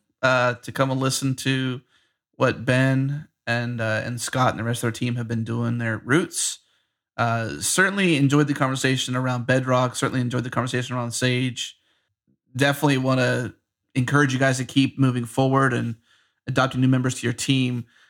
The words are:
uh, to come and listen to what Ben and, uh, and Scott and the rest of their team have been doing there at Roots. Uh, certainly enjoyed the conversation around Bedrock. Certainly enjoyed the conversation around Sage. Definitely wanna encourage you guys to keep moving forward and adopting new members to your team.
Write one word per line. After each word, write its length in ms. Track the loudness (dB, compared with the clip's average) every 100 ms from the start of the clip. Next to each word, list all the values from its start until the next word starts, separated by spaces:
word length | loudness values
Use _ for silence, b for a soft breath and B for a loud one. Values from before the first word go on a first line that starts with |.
| _ -2
uh, 320 | 0 2 0
to 180 | -2 -8
come 180 | -2 0
and 80 | 0
listen 360 | -2 -2 -2 -2
to 460 | -2 -2 -4 -6 _ _ _ _ _ 0
what 280 | 0 0
Ben 640 | 0 2 4 2 0 -4 -10 _ -4
and, 360 | -4 -4 -4
uh, 180 | -2 -4
and 160 | -4 -8
Scott 340 | -4 0 0
and 60 | 0
the 60 |
rest 140 | -4 -2
of 40 |
their 100 | -2
team 240 | -2 -4 -4
have 120 | -4
been 160 | -4
doing 320 | -4 -2 -2 -2
there 200 | -4 -4
at 100 | 0
Roots. 540 | 0 0 -4 -6 -8 _ _ _ _ _ -2
Uh, 420 | -2 0 -4 -6
certainly 560 | -2 0 2 2 2 4
enjoyed 300 | 4 4 2
the 80 |
conversation 600 | 0 -2 0 0 0 -2
around 320 | -4 -2 -2 0
Bedrock. 480 | 0 2 2 0
Certainly 280 | -2 -2 -2
enjoyed 220 | -2 -2
the 60 | -4
conversation 460 | -4 -2 -4 -4 -6
around 140 | -6
Sage. 680 | -2 0 0 -2 -6 -10 -14 _ _ _ _ _ _ _ 0
Definitely 400 | 2 4 2 2
wanna 580 | 2 2 2 0 -4 -10 _ _ _
encourage 380 | -2 2 4 4
you 60 | 4
guys 180 | 2 2
to 80 |
keep 340 | 0 2 2 2
moving 280 | 2 2 -4
forward 480 | 0 2 4 4
and 220 | 2 -4 -8 _ _ _ _ -4
adopting 340 | 0 0 2
new 80 | 4
members 280 | 4 0 -2
to 100 | -4
your 80 |
team. 500 | -4 0 0 0 -4 -10 b